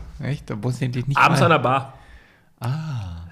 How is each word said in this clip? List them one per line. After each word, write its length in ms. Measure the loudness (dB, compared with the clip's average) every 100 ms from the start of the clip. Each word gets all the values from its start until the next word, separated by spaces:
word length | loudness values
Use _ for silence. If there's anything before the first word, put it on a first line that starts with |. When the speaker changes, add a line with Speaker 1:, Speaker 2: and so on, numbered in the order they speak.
| -10 -8
Speaker 1:
Echt? 280 | -6 -6 -6
Da 60 | -6
muss 260 | -4 -2
ich 100 | -2
dich 160 | -2 0
nicht 100 | 4
Speaker 2:
Abends 220 | 6 6
Speaker 1:
mal 40 | 6
Speaker 2:
an 60 |
der 80 | 4
Bar. 340 | 4 0 -2 -14 -20 -20 -20 _ _ _
Speaker 1:
Ah, 680 | -4 -4 -4 -6 -8 -10 -8